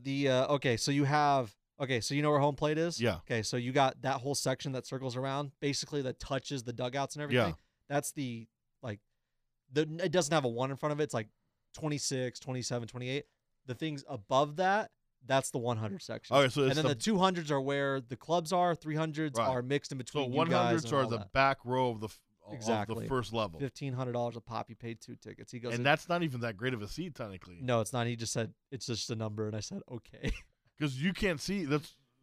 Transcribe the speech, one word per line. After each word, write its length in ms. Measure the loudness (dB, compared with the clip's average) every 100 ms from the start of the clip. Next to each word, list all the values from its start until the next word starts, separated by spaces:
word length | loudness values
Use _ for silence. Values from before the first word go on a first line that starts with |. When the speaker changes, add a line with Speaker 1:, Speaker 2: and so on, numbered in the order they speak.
Speaker 1:
the, 260 | -4 0 4
uh, 180 | 4 4
okay, 220 | 2 2 2
so 120 | 2
you 140 | 4
have, 500 | 4 4 4 4 0 _ _ -8
okay, 200 | -2 -2
so 140 | 0
you 80 | 0
know 80 | 4
where 80 | 4
home 140 | 4
plate 240 | 2 0 2
is? 200 | 0 2
Speaker 2:
Yeah. 160 | 0 0
Speaker 1:
Okay, 260 | -2 -2
so 160 | 0 -2
you 140 | 0
got 280 | 4 4 2
that 180 | -2 -2
whole 120 | -2
section 380 | -2 0 -2 -4
that 140 | -6 -6
circles 300 | -6 -4 -4
around, 360 | -2 -4 -6 -4
basically 400 | -4 -2 -4 -4
that 160 | -4 -6
touches 440 | -4 -4 -4 -6
the 100 | -6
dugouts 420 | -6 -4 -2 -4
and 80 | -6
everything. 260 | 2 4 2
Speaker 2:
Yeah. 40 | 0 _ _ -4
Speaker 1:
That's 220 | -2 -2
the, 360 | -6 -6 -6 -12 _ _ _
like, 180 | -10 -10 _ _ _ _ _ _ _
the, 120 | 0 0 0
it 100 | 2
doesn't 200 | 2 4
have 120 | 2 2
a 20 |
one 220 | 0 -2
in 80 | -2
front 140 | -2
of 60 | 0
it. 20 |
It's, 100 | 0
like, 140 | -2 -4 _ _ _ _
twenty-six, 680 | -6 -4 -2 -2 -2 -4 -6
twenty-seven, 480 | -8 -6 -2 -4 -4
twenty-eight. 360 | -8 -4 -6 -6 _ _ _ -10
The 80 |
things 280 | -6 -4 -6 -8
above 480 | -10 2 4 4 2
that, 340 | 2 2 0 _ _ _ 2
that's 240 | 2 2
the 80 | -2
one 180 | 0 0
hundred 240 | -2 -6
section. 340 | -8 -10 4 6
Speaker 2:
Okay, 120 | 6
so 140 | 4
it's 80 | 2
Speaker 1:
And 80 | 4
then 60 |
Speaker 2:
the 100 | 2
Speaker 1:
the 60 | 2
two 180 | 2 4
hundreds 320 | 4 2 0
are 100 | 0
where 400 | 2 0 0 -2
the 160 | -4 -10
clubs 340 | 0 0 2
are, 240 | 2 2
three 200 | 2 -2 -2
hundreds 420 | -2 -2 -2 2
Speaker 2:
Right. 80 | 2
Speaker 1:
are 140 | 2
mixed 320 | 0 -2 -2
in 60 | -10
Speaker 2:
So 60 |
Speaker 1:
between 280 | -4 -2 0
you 60 | 2
guys 0 |
Speaker 2:
one 120 | 4
hundreds 340 | 4 4 2 2
Speaker 1:
and 60 |
Speaker 2:
are 80 | 2
Speaker 1:
all 80 | 2
Speaker 2:
the 80 | 0
Speaker 1:
that. 140 | 0
Speaker 2:
back 240 | 4 4 4 0
row 240 | 2 2
of 100 | 0
the 60 | -6
f-, 140 | -10 _ _ -16
of 80 |
Speaker 1:
Exactly. 480 | -6 0 0 0 -4
Speaker 2:
the 60 | 0
first 240 | -2 0
level. 260 | -2 -2 -4
Speaker 1:
Fifteen 320 | -8 -6 -6
hundred 200 | -4 -2
dollars 240 | -2 -2 -4
a 40 |
pop. 300 | -8 -8 -8
You 60 | -10
paid 260 | -10 -10
two 140 | -12 -14
tickets. 360 | -14 -16 -14
He 60 | -8
goes, 140 | -4
Speaker 2:
And 80 | 0
Speaker 1:
"It-" 20 |
Speaker 2:
that's 240 | 4 2 2
not 140 | 0
even 180 | 0 -2
that 160 | -4 -2
great 160 | -2
of 80 | -2
a 80 | -6
seat, 260 | -8 -10
technically. 440 | -8 -10 -10 -14 -8
Speaker 1:
No, 220 | 0 2
it's 100 | 2
not. 140 | 0 -2
He 100 | -2
just 160 | -4
said, 220 | -2 -4 -6 -14
"It's 160 | -10 -4
just 240 | -4 -4
a 60 | -4
number." 300 | -4 -4 -4
And 80 | -4
I 40 |
said, 220 | -6 -10 -10
"Okay." 420 | -12 -12 -8 -4 -4 -8
<laughs> 240 | _ _ -4
Speaker 2:
'Cause 140 | -4 0
you 160 | -2
can't 280 | 0 -2 -2
see. 240 | -2 -4 0
That's 280 | -2 -2 -20 _ _